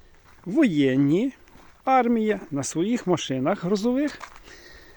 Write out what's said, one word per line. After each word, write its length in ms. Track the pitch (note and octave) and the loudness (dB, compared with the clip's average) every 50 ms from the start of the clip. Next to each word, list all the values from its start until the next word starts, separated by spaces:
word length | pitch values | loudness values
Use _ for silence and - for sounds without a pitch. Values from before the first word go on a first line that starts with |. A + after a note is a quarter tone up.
| - - - _ _ - - - - | -20 -20 -20 _ _ -20 -20 -16 -10
воєнні, 880 | F3 G3+ D#4+ D4 A3 D#3+ D3 C#3 C3 B2+ C3+ C#3+ C#3 D#3+ F#3+ B3 C4+ - - - - - - - - - _ - | -4 0 2 2 4 4 4 2 4 4 4 4 4 4 2 0 -2 -4 -10 -20 -20 -20 -20 -20 -20 -16 _ 0
армія 540 | C4 C4 B3+ A#3 A#3 A#3+ A3+ G#3+ G#3+ G#3 F3+ - - | 2 2 4 4 2 2 0 0 0 -2 -4 -6 -8
на 120 | C3+ C#3+ C3 | -6 -6 -6
своїх 440 | - - D#3 F3+ A3 B3 A#3 - | -4 -4 -2 -2 -2 -2 -2 0
машинах 560 | F3+ F3 - - - C3+ C3 C3 D#3+ G#3 - E3+ | 0 -2 -2 -2 -4 -4 -2 -2 -2 -2 -2 -2
грузових. 560 | F3 G#3+ G3 G#3 B3 B3 C4+ D4+ C#4 - - - - - - - - - - - - - - - - - | -2 -2 -2 -2 -2 -2 -2 -2 -4 -6 -10 -18 -20 -20 -20 -20 -20 -20 -20 -20 -20 -20 -20 -20 -20 -20